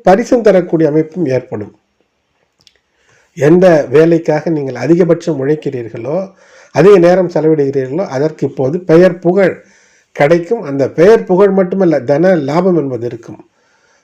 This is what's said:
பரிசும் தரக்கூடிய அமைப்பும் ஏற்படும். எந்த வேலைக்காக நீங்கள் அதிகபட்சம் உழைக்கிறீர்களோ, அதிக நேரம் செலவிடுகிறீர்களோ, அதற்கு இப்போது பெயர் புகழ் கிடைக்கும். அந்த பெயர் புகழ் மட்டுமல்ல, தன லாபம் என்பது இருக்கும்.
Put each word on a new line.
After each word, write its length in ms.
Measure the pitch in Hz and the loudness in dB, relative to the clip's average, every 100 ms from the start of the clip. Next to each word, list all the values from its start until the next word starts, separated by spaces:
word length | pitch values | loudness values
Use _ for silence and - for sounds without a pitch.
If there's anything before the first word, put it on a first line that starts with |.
பரிசும் 440 | - 196 233 247 214 | 2 2 2 0 2
தரக்கூடிய 420 | 185 175 165 156 | 2 0 -2 0
அமைப்பும் 420 | 151 160 185 147 | 0 -4 -6 -4
ஏற்படும். 420 | 127 - 110 101 _ _ _ _ _ _ _ _ _ _ _ _ _ _ _ _ - | -4 -6 -12 -14 _ _ _ _ _ _ _ _ _ _ _ _ _ _ _ _ -2
எந்த 280 | 143 175 185 156 120 | 2 4 4 4 2
வேலைக்காக 640 | 135 165 165 165 151 175 | 2 2 2 -2 -4 -4
நீங்கள் 280 | 156 135 123 | -4 -6 -6
அதிகபட்சம் 600 | 131 170 170 160 - 143 | 0 0 2 -2 -2 -4
உழைக்கிறீர்களோ, 800 | 135 156 151 131 113 123 120 170 190 _ _ _ _ - | -4 -4 -6 -10 -10 -12 -8 -8 -8 _ _ _ _ 2
அதிக 200 | 180 202 | 4 6
நேரம் 300 | 170 185 180 | 4 2 0
செலவிடுகிறீர்களோ, 760 | 165 156 156 139 135 127 151 196 | -2 0 0 -2 -4 -6 -6 -6
அதற்கு 360 | 131 156 151 139 | -4 -6 -4 -8
இப்போது 300 | - 135 175 | -4 -4 -4
பெயர் 340 | 185 160 185 180 | 2 4 4 2
புகழ் 340 | 170 185 180 - _ _ _ _ _ - | -2 0 0 -2 _ _ _ _ _ -4
கிடைக்கும். 480 | 147 170 170 233 | 0 0 0 -6
அந்த 200 | 160 139 123 | -6 -4 -4
பெயர் 360 | - 180 220 190 | 2 4 2 2
புகழ் 280 | 185 202 | 0 2
மட்டுமல்ல, 460 | 190 185 190 180 151 | 0 -2 -2 0 0
தன 300 | 120 143 180 180 | -2 0 2 0
லாபம் 380 | 135 156 190 170 | -2 -2 0 -2
என்பது 260 | 139 120 120 | -4 -8 -10
இருக்கும். 340 | 117 - 107 _ _ _ _ _ _ | -12 -16 -20 _ _ _ _ _ _